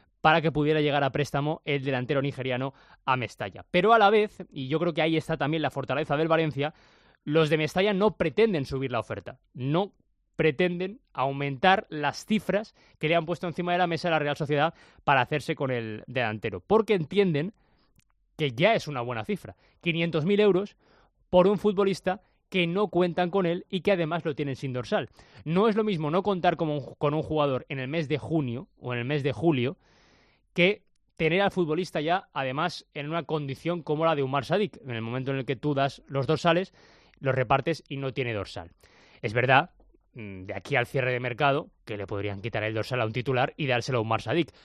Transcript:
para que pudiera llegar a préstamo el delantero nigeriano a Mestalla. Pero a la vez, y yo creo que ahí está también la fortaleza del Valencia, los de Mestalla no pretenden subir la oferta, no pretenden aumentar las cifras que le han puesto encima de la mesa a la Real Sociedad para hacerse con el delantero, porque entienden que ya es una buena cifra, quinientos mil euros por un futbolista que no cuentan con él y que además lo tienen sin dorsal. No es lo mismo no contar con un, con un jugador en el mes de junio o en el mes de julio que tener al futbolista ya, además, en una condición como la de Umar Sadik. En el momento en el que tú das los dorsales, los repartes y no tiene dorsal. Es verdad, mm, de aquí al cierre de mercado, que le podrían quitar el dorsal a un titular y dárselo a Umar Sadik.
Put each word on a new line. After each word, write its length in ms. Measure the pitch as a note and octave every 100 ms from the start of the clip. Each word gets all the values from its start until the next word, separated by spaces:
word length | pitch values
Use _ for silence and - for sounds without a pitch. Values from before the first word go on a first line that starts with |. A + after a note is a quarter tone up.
| _ _
para 220 | D#3+ E3
que 100 | D#3
pudiera 280 | C#3+ D3+ D#3
llegar 220 | D3 C#3+
a 100 | C#3
préstamo 500 | D3 D3 C#3+ D3 D#3+
el 180 | - C#3+
delantero 380 | C3+ B2+ B2 C#3
nigeriano 540 | C#3 C3 B2+ B2 C3+ - _ - -
a 100 | B2+
Mestalla. 480 | A2+ - G#2 G2 -
Pero 240 | F3+ G3+
a 40 | A3+
la 120 | G3+
vez, 340 | G#3+ G#3 - F3+
y 180 | D3+ C3
yo 100 | D#3
creo 120 | F3
que 80 | D#3
ahí 160 | D#3+ D#3+
está 200 | - D#3+
también 260 | C#3+ D#3+
la 80 | D3
fortaleza 460 | C#3+ C3 C3+ D3+ C#3+
del 120 | E3
Valencia, 460 | D#3+ D#3+ C#3 D3 - _ _ _ _
los 240 | - D#3 D#3
de 80 | D#3
Mestalla 380 | D#3 F3+ G3+
no 220 | F#3+ G#3 -
pretenden 500 | E3 E3+ A3+ E3 C3
subir 260 | C#3 C3
la 80 | A#2+
oferta, 380 | - G2+ - - _
no 400 | D3 C3 D#3+ G3+ _ _ _ _ -
pretenden 640 | D#3 C3+ F3+ F3 F#3+ A3+ _
aumentar 720 | - C3+ C#3 C#3+ C3 F#3 F#3+ -
las 380 | D3+ D3 - -
cifras 480 | G#3+ - F#3+ A3 _ _ -
que 100 | D#3
le 60 |
han 100 | E3+
puesto 220 | D#3+ F3 F3+
encima 260 | D3+ F3
de 60 | F3
la 80 | F3
mesa 220 | E3 F3
a 20 |
la 80 | D#3
Real 180 | D3 C#3+
Sociedad 380 | C#3+ D3 D#3+ - - _
para 180 | - C3+
hacerse 320 | B2 D3+ -
con 160 | D#3 C3+
el 340 | B2 A2 G#2+ -
delantero, 540 | B2+ A2+ G#2+ A2+ F#2+
porque 340 | - G#3+ G#3+
entienden 600 | G3+ D3+ F#3+ G3 C#3+ F3+ - _ _ _ _ _ _ _ -
que 160 | D3
ya 220 | A#2 F#3+
es 140 | F#3+ D3+
una 120 | C3+
buena 240 | A#2+ A#2
cifra, 320 | A2 A2 G2 - _ _
quinientos 460 | F3 E3 E3+ D#3+ D#3+
mil 140 | G3+
euros 360 | G#3 F3 G#3 - _ _ _ _ -
por 160 | F3+ F3+
un 120 | G3+
futbolista 640 | G#3 F#3+ G3 F#3 F#3 F#3+ _ _ _
que 180 | F#3 E3+
no 220 | F#3 G#3
cuentan 420 | F3 F3+ E3 F3+
con 140 | F#3+ E3+
él 200 | F3+ -
y 140 | F#3+
que 100 | G3+
además 320 | F#3 D#3 E3+
lo 100 | E3
tienen 220 | C#3 C#3+ B2+
sin 160 | C#3
dorsal. 380 | B2 A#2+ G3+ B2 - - -
No 240 | D3+ F3 A3+
es 80 | G#3
lo 80 |
mismo 260 | G#3+ E3+ D3+
no 120 | F3
contar 340 | G3+ F#3 F3 E3
con 140 | D#3+
un, 240 | D3 B2 -
con 160 | D3
un 100 | D3+
jugador 440 | - D#3 C#3+ B2+ -
en 100 | C3+
el 100 | C3
mes 200 | E3 C#3
de 80 | C#3+
junio 520 | - D#3+ C3 A#2+ G3 _
o 140 | B2
en 60 | A#2+
el 40 |
mes 180 | A#2+ D3
de 100 | C3+
julio 440 | A2+ E3+ C3+ A#2+ F#3 _ _ _ _ _ _ _
que 280 | - F3+ G#3 _ _ _ -
tener 240 | D#3+ F3+
al 80 | G3
futbolista 500 | F#3+ D#3+ D#3 F3+ E3+
ya, 300 | D3+ F#3 -
además, 540 | D3 C3+ C3+ E3+ - -
en 160 | D#3 C#3+
una 140 | E3+
condición 580 | D3 D#3 C#3 C3 D#3+ F3
como 240 | D3+ D3+ E3
la 80 |
de 80 | D3+
Umar 240 | C3 C#3 C3
Sadik. 320 | F#3 G#3 -
En 100 | C3
el 100 | A#2
momento 280 | A2+ B2+ C3
en 60 | C3+
el 80 |
que 120 | B2 C3
tú 180 | D3
das 280 | C#3 C#3 - -
los 200 | C3+ B2
dorsales, 460 | D3+ E3+ E3 F#3+ _ - _ _ -
los 140 | C#3
repartes 500 | B2+ A#2 C3+ D3+ D#3 -
y 120 | C#3
no 160 | C3+
tiene 180 | C#3 A#2+
dorsal. 380 | G#2+ F#2 F#2+ E2+ _ _ _ - -
Es 140 | G#2+
verdad, 380 | A#2 B2+ C3 F3 _ _ _ _
mm, 320 | C3 G#2+ F#2+ F#2+
de 80 |
aquí 200 | G2 -
al 120 | C#3 A#2+
cierre 260 | C#3 B2+
de 80 | B2
mercado, 480 | B2 B2 C#3+ C#3 - _
que 140 | - G#2
le 80 | G2
podrían 340 | G2+ G2+ G2+
quitar 240 | G#2+ A2
el 80 | A2
dorsal 300 | A2 G#2+ B2+
a 40 | A2
un 60 |
titular 400 | A#2+ C3 B2 C3+ -
y 80 | C#3+
dárselo 320 | A#2+ B2 B2
a 20 |
Umar 220 | A2+ A2
Sadik. 300 | G#2+ D#3+ D3+ -